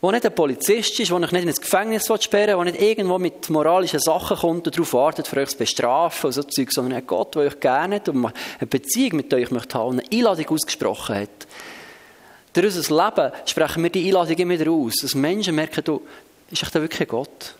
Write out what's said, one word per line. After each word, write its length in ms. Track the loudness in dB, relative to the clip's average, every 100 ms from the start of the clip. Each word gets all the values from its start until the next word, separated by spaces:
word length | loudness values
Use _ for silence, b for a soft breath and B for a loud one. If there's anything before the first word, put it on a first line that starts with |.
Wo 120 | 2
nicht 120 | 2
ein 100 | 0
Polizist 640 | 2 0 0 2 2 2 -2
ist, 100 | 0
wo 60 | 0
euch 160 | 0
nicht 120 | 0
ins 160 | 0 -4
Gefängnis 460 | 0 0 2 -2 0 0
sperren 300 | 2 2 4
will, 80 | 2
wo 40 |
nicht 180 | 0 2
irgendwo 380 | 2 2 2 2
mit 320 | 0 -4 -2
moralischen 480 | 2 4 4 2 0
Sachen 380 | 2 0 0 0
kommt 300 | 2 0 -2
und 100 | -2
darauf 160 | 0
wartet, 340 | 4 2 2 -4
für 140 | -2
euch 80 | -2
zu 100 | -2
bestrafen 720 | -2 0 2 2 2 0 -2
und 40 |
so 120 | -2
Zeug, 280 | -4 -2 -2
sondern 260 | -2 -2 -4
ein 80 | -2
Gott, 280 | -2 -2
der 80 | 0
euch 160 | 0 2
gerne 380 | 2 2 0 -2
hat 120 | -2
und 160 | 0
eine 420 | -2 -4 -14 -8 -4
Beziehung 480 | -4 -2 0 0 0
mit 180 | 0
euch 160 | 0 0
möchte 260 | -4 -4 -4
haben 140 | -2
und 100 | -2
eine 120 | -2
Einladung 380 | 2 2 2 0
ausgesprochen 680 | -2 -2 -4 -2 -4 -4 -4
hat. 320 | -4 -10 -20 B B B B B B B B B B
Durch 240 | 0 2 0
unser 280 | 0 2
Leben 280 | 2 2 0 B -6
sprechen 360 | 0 0 2
wir 80 | 0
die 160 | 0 2
Einladung 300 | 2 2 0
immer 220 | 0 0
wieder 120 | 2
aus, 260 | 2 0 -2
dass 140 | -2 0
Menschen 400 | 0 0 0 -2
merken, 260 | -2 -4
du, 180 | -2 -4 -6 B B _ _
ist 120 | -8
echt 120 | -2
da 60 | -2
wirklich 220 | -2 -4
ein 60 | -2
Gott? 460 | -2 -6 -12 -18